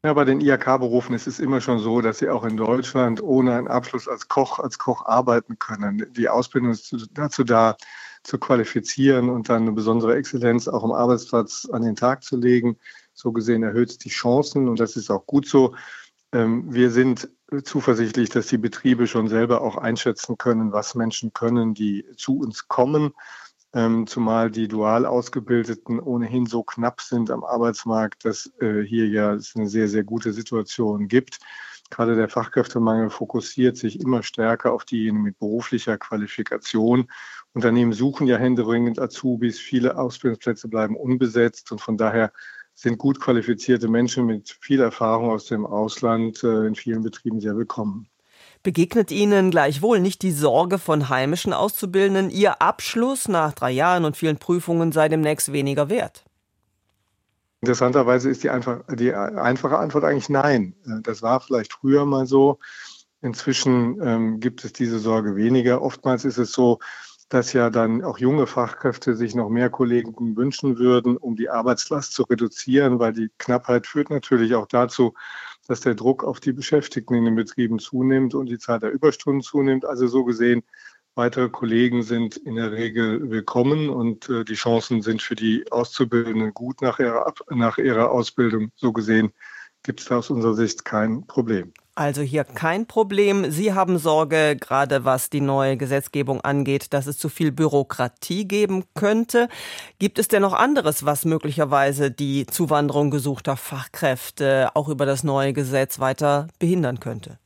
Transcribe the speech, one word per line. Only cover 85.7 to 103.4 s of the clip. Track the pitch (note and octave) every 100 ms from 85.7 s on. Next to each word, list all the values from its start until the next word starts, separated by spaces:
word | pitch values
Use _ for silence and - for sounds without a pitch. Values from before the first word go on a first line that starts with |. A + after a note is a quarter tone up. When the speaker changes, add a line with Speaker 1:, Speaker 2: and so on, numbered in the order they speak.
Speaker 1:
Auszubildenden | A#2 A#2+ - B2 A#2 A#2 A2 G#2+
gut | G#2 B2 C3
nach | C3 -
ihrer | B2 A#2 -
Ab-, | - -
nach | B2 A#2 A2
ihrer | C3 A2+ A#2+
Ausbildung. | B2+ A2+ - A#2+ A2 G#2+ _
So | B2+
gesehen | A#2 G#2+ A2 G#2+ _ - - - _
gibt's | - - -
da | B2
aus | A#2
unserer | C3 A2+
Sicht | G#2+ A2 - -
kein | G#2+ A2 A2+ -
Problem. | - A#2 G2+ E2+ _ _
Speaker 2:
Also | - D3 C#3
hier | C#3+ D3+
kein | C3 - E3 F#3 A3+
Problem. | - G3+ G3 G3+ G3 E3
Sie | D#3 G#3+
haben | F#3+ F#3 F3+
Sorge, | D#3 D3+ D#3 D#3+ D3+ C#3+
gerade | - C3+ C#3 C#3
was | B2+ B2+ -
die | C#3+
neue | C#3 C3+ C3+ C3
Gesetzgebung | C3 C#3 - C#3+ C3+ C3
angeht, | - C#3+ C3+ C3+ -
dass | C#3 C3+
es | C#3+
zu | D#3
viel | - D#3
Bürokratie | C#3+ D#3 C#3+ C3+ - B2 _ - F3 G3
geben | G3+ G#3 F#3+ -
könnte. | - G#3 A3 A#3 A#3+ A#3+ - - - - _
Gibt | G3+ -
es | A3
denn | G#3
noch | G3
anderes, | E3+ C4 C#4+ D#3+ D3+
was | C#3+ D3
möglicherweise | E3 D#3+ D3+ C#3 C#3+ C#3 C#3 C#3 C#3
die | A#2+ C#3+ C#3 B2+
Zuwanderung | - D#3+ D3+ D3 C#3 D3
gesuchter | D3 C3+ C3+